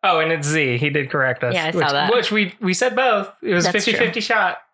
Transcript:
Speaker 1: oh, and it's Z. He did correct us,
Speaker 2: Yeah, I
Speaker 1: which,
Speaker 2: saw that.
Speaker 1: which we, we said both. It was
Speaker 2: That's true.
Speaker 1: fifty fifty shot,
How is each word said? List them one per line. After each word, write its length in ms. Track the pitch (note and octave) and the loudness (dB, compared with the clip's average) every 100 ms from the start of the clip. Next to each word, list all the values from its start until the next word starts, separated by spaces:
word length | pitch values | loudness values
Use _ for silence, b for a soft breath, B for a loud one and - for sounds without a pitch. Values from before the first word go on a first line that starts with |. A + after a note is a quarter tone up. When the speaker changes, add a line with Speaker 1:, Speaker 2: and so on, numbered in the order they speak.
Speaker 1:
oh, 160 | F#3+ E3 | 0 2
and 120 | D#3+ | 0
it's 160 | E3 D3 | -2 0
Z. 320 | D#3 C#3 A#2+ | 0 0 0
He 100 | C#3+ | -2
did 220 | D3 C3 | -2 -2
correct 320 | D3 C3 A#2+ | -2 -2 -2
us, 100 | B2 | -2
Speaker 2:
Yeah, 120 | A#2+ D#3+ | -2 -2
I 20 | F3 | 0
Speaker 1:
which, 80 | D3 | 0
Speaker 2:
saw 60 | |
that. 180 | C#3+ D3+ | 0 2
Speaker 1:
which 200 | A#3 - | 0 0
we, 240 | G#3+ G3 - | 0 -2 -2
we 140 | G3 | -2
said 220 | F3+ B3+ B3 | 0 0 0
both. 360 | B3+ G#3 G3 - | 2 0 -2 -8
It 100 | - | -2
was 120 | F3 F3 | 0 2
Speaker 2:
That's 180 | G#3 G3+ | 2 0
true. 80 | |
Speaker 1:
fifty 100 | G#3+ | 2
fifty 160 | A3+ A3+ | 0 0
shot, 360 | G#3+ A3 F#3 F3+ - | 0 0 0 -2 -12